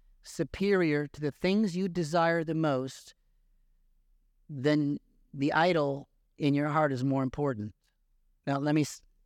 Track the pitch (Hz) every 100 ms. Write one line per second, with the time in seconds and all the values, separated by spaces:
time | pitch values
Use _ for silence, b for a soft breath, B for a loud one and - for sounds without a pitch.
0 | _ _ - - 151 - 196 190 165 147
1 | 147 - 147 - 180 208 208 175 190 175
2 | 151 170 165 165 165 160 156 131 131 -
3 | - _ _ _ _ _ _ _ _ _
4 | _ _ _ _ - 143 143 151 143 147
5 | _ _ _ 139 143 156 180 165 143 139
6 | - _ _ - 147 143 151 156 151 127
7 | 135 135 131 - 143 110 104 - _ _
8 | _ _ _ _ 143 139 147 151 139 -
9 | _ _